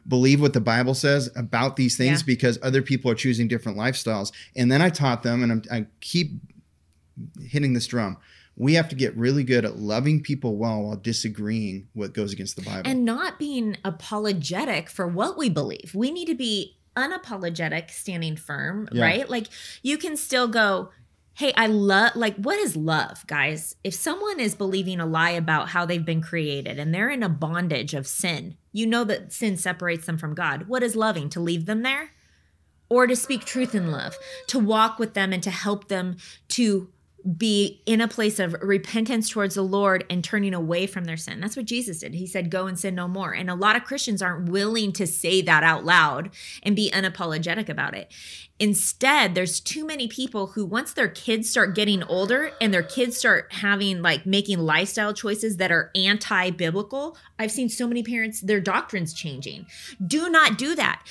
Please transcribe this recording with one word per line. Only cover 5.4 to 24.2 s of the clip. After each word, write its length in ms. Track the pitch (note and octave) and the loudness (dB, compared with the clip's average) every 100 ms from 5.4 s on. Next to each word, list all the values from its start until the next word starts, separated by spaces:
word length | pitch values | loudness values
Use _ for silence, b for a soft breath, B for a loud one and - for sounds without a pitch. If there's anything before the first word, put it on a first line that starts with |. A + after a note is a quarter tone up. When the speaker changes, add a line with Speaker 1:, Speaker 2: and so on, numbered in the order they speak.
Speaker 1:
and 80 | A#2+ | 2
I'm, 120 | A2+ - | 0 -2
I 160 | A#2+ G#2+ _ | -4 -6 _
keep 320 | - E3+ D#3+ - - - _ _ _ _ _ - - - | -4 -2 -2 -6 -14 -20 _ _ _ _ _ -16 -16 -14
hitting 300 | B2 D3 C#3+ | -4 0 2
this 140 | A#2+ A2+ | 2 0
drum, 280 | B2 G#2 - b b b b | -2 -2 -4 b b b b
we 180 | B2 E3 | 4 4
have 120 | D#3+ | 4
to 80 | C3+ | 0
get 180 | B2+ A2+ | -2 2
really 260 | A#2+ C#3+ | 2 2
good 220 | B2 B2 A2 | 4 4 2
at 120 | - | -2
loving 420 | G#2 G#2+ C#3+ D#3 | -2 0 4 2
people 320 | D3 C#3 B2 G#2 | 2 -2 -2 0
well 280 | A2+ G#2+ | 0 -2
while 120 | G#2 G#2 | -2 -4
disagreeing 920 | G#2 A2+ A2+ G#2 G#2 A2 G#2+ F#2+ G2 | -4 -2 -4 -4 -2 -2 -2 -6 -10
what 220 | A2 G2 | -8 -6
goes 180 | A2 G2+ | -4 -4
against 240 | G2 F#2+ - | -6 -10 -10
the 60 | |
Bible. 280 | F#2+ G2+ F#3+ | -8 -6 -2
Speaker 2:
And 140 | B3+ | 0
not 340 | A#3+ A#3+ F4+ - | 0 0 -4 -6
being 380 | D4 C4+ A3 G3+ | -6 -4 -4 -4
apologetic 1080 | - - - G#3+ G#3+ G3 C3+ F3+ C#4+ F3 D#3+ | -6 -8 -6 -4 -2 -2 -2 -4 -2 -4 -4
for 160 | - F3+ | -6 -4
what 320 | F3 C4+ F#4+ | -2 -2 -2
we 120 | C#4 | -2
believe. 420 | D3+ B2+ - - | 0 -2 -6 -8
We 160 | F#3+ B3 | -4 -2
need 180 | F4 E4 | -2 -4
to 80 | B3+ | -4
be 420 | B3 G#3 - _ _ - | -2 -4 -6 _ _ -6
unapologetic, 960 | C4+ F#4 F4+ G3+ F3+ E3 E3 D#3 E3 | -4 -6 -8 -8 -6 -4 -4 -4 -6
standing 460 | - - E3+ D#3+ D#3 | -10 -8 -6 -4 -6
firm, 500 | - C#3+ C#3 G3+ G#3+ | -8 -6 -4 -6 -4
Speaker 1:
Yeah. 100 | A#2+ | 2
Speaker 2:
right? 260 | A#2+ G3+ - | 4 2 0
Like, 180 | A#3+ G#3+ B B B | -4 -6 B B B
you 140 | B3+ D4+ | -4 -2
can 180 | E4+ D4+ | -2 -4
still 320 | - B3+ B3 | -2 0 2
go, 440 | A3+ G#3+ F#3 F#3 b b _ _ | 4 4 2 -2 b b _ _
"Hey, 180 | - C#4+ - | -4 0 4
I 100 | A3+ | 4
love," 480 | G#3+ G3+ G3 A#3 - | 4 6 6 6 4
like, 220 | A3 G3 | -2 0
what 200 | G#3 G4+ | -2 0
is 200 | G4 D#3+ | 0 0
love, 500 | D#3 D#3 - - - | 0 0 0 -6 -6
guys? 480 | D3+ C#3 D#3 - - | 0 0 -2 -8 -8
If 100 | - | -6
someone 460 | F#3 - F4+ | -4 -2 -2